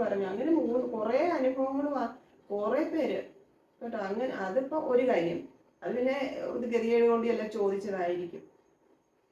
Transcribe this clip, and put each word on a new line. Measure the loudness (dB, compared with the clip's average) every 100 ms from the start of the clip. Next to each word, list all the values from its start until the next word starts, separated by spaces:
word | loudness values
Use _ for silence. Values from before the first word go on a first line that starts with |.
പറഞ്ഞു. | 0 0 -2
അങ്ങനെ | -2 2 2
മൂന്ന്, | 2 0 0
കുറേ | -2 0 2 2 2
അനുഭവങ്ങൾ | 0 0 -2 0 -2 -2
വ-, | -4 -6 _ _ -8
കുറേ | -2 0 0 0
പേര് | 0 0 -2 -6 -14 _ _ _ -12
കേട്ടോ. | -8 -6 -4
അങ്ങനെ | -2 -4 -4 -2
അതിപ്പോൾ | -2 0 -2 2
ഒരു | 4 4
കാര്യം, | 2 2 -2 -8 -18 _ _
അത് | -6 0
പിന്നെ | 0 0 -4 -6 -6
ഒരു | -4 -2
ഗതികേട് | 0 2 4 6
കൊണ്ട് | 4 2
എല്ലാം | 0 -2 0
ചോദിച്ചതായിരിക്കും. | 0 0 -2 -2 -2 -2 -4 -10 -18 _ _ _ _ _ _ _ _